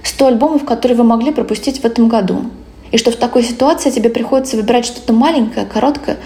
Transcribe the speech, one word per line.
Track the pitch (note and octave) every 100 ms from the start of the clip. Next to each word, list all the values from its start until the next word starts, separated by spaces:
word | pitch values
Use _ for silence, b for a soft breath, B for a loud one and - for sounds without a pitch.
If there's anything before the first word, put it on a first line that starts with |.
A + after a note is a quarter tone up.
сто | - - C4+
альбомов, | A3+ D4+ D4
которые | - A#3 B3 A#3
вы |
могли | A#3 A3+ C4
пропустить | D4+ - G#3+ C#4+ C4
в |
этом | A#3 A#3 A3+
году, | A3+ F#3 F#3 - - - - B
и | A3+
что | A#3+
в | -
такой | A#3+ B3+
ситуации | A#3 A#3 C4+ E4+ C#4
тебе | A#3+ A3+
приходится | A#3 A3+ C4 C4 A3
выбирать | G#3 A#3+ A#3
что-то | - -
маленькое, | A3+ D4 D#4 A3 - G3+
короткое, | G#3+ C4 C#4+ - -